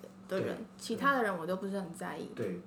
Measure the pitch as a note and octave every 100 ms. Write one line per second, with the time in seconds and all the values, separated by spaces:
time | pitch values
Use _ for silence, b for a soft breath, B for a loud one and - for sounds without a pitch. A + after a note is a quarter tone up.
0 | - - - F#3+ A#2 - A3 - - A3
1 | C#4 C4+ G#3+ F3+ D#3+ F#3 G3 G3 F3 D#3+
2 | F3 D#3 - - G#2 F2